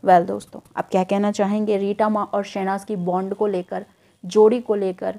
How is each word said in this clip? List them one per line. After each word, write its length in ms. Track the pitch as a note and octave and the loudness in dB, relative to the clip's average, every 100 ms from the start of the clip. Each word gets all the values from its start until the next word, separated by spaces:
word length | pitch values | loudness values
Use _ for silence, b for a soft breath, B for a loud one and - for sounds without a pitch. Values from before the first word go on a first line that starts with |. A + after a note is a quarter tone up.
वेल 180 | G3 F#3 | 6 4
दोस्तों, 380 | F3 G3 - - _ - | 4 -6 -8 -20 _ -10
आप 120 | - | -2
क्या 160 | F#3+ | -2
कहना 260 | F#3 G3+ G#3 | 0 0 0
चाहेंगे 460 | G#3 G3 G#3 G#3+ G3+ | 0 0 0 0 0
रीटा 320 | G3 G#3 G#3+ | -2 0 0
माँ 220 | G#3+ G3+ | 0 -2
और 100 | G3+ | -4
शहनाज 400 | G3+ G3+ F#3+ G3 | -4 -6 -4 -4
की 120 | G3 G#3 | -6 -6
बॉन्ड 380 | F3 F3+ F#3+ | -2 -2 -4
को 120 | G3 G#3 | -2 -2
लेकर, 380 | F#3+ F3+ F#3 G3+ b b b | -2 -6 -10 -12 b b b
जोड़ी 360 | F3+ G#3 G#3+ A#3+ | -2 6 6 6
को 140 | A#3 | -2
लेकर 440 | G#3 G3 F#3 F#3+ | -2 -2 -4 -6